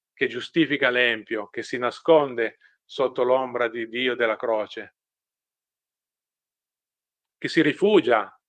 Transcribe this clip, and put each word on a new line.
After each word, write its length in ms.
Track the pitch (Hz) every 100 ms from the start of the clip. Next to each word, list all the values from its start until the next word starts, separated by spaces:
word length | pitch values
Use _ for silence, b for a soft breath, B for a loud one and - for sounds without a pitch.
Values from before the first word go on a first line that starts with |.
| _
che 140 | _ 127
giustifica 640 | 120 - 165 139 143 135
l'empio, 560 | 123 120 110 104 107 104
che 160 | 120
si 160 | 110 123
nasconde 800 | 123 - - 160 139 120 110 - b b _
sotto 380 | - 127 127
l'ombra 440 | 123 131 127 120 117
di 200 | 117 113
Dio 280 | 117 127 117
della 200 | 117 107
croce, 580 | 120 110 101 113 98 _ _ _ _ _ _ _ _ _ _ _ _ _ _ _ _ _ _ _ _ _ _ _ _ _
che 120 | 127
si 160 | 165
rifugia 760 | 151 - 202 202 120 110 98 -